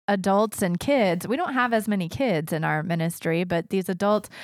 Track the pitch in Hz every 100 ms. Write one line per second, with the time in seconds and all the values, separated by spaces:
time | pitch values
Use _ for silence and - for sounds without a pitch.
0 | - 196 196 196 220 - 185 170 - 285
1 | 190 175 175 269 349 254 240 226 214 202
2 | 165 - 262 160 156 156 156 156 165 165
3 | 165 - 165 165 180 170 - 190 185 180
4 | 202 208 - -